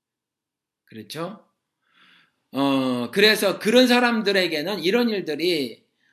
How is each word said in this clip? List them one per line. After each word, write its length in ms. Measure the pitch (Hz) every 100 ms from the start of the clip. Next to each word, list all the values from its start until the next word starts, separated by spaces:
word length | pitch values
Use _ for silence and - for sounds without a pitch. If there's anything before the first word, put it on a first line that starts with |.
| _ _ _ _ _ _ _ _ _
그렇죠? 600 | 110 104 151 180 214 _ _ _ _ _ _ _ _ _ _ _
어, 580 | 127 139 135 131 123 117
그래서 460 | 190 214 214 196 -
그런 300 | 196 240 254
사람들에게는 920 | 247 240 226 196 196 180 151 160 202
이런 300 | 160 233 240
일들이 760 | 208 156 147 175 160 123 107 _ _ _